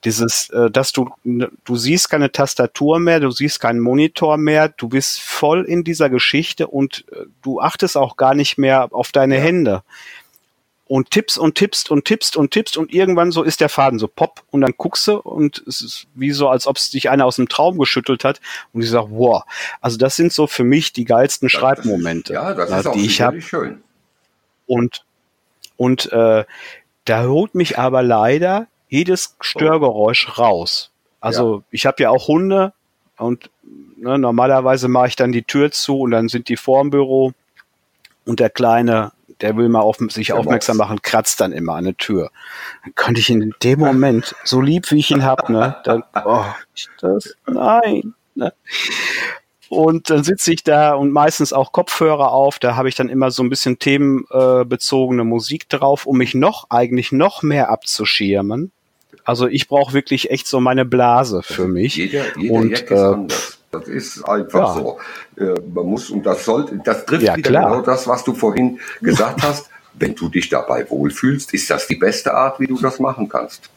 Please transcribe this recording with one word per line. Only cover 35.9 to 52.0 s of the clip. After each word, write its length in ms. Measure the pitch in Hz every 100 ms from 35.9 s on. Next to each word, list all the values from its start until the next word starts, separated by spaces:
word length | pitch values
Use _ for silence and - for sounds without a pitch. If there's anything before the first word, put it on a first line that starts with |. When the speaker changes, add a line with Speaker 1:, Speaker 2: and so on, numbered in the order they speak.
| 139
Speaker 1:
und 100 | 127
dann 160 | 117 113
sind 200 | 120 120
die 80 | 120
vorm 340 | - 135 143
Büro 420 | 139 135 131 131 - _ _ _ _ _ _ _ _
und 140 | - 117
der 120 | 113
Kleine, 600 | - 123 117 120 110 104 _ _ -
der 120 | 104 110
will 120 | 117
mal 120 | 117
auf, 180 | 107 107 113
sich 200 | - 107
Speaker 2:
Der 100 | 107
Speaker 1:
aufmerksam 400 | 76 117 - 110
Speaker 2:
Mops. 100 | 101
Speaker 1:
machen, 140 | 107
kratzt 380 | - 113 107 -
dann 100 | 95
immer 220 | 82 82
an 100 | 82
der 120 | 90 92
Tür. 340 | - 98 76 _ - - - -
Dann 100 | -
könnte 260 | - - 117
ich 80 | 110
in 260 | 117 107 -
dem 180 | 120 139
Moment, 540 | 151 131 135 117 - -
so 160 | - 127
lieb 280 | 135 170 -
wie 80 | 151
ich 120 | 147
ihn 140 | 143
hab, 260 | 135 131 -
ne, 260 | 113 123 135
dann, 180 | - 117 - 107
oh, 200 | 104 113 101 104 -
ich 140 | - - -
das, 340 | 90 101 - - -
nein, 680 | - - 226 226 - 214 - _
ne. 180 | - - - - - - - - - - - _ _ _
Und 420 | 175 160 165 -
dann 120 | 156
sitze 300 | 143 196 -
ich 100 | 165
da 320 | - 151 151
und 160 | 143 139
meistens 420 | 147 151 - 147
auch 200 | 135 135
Kopfhörer 580 | - 175 -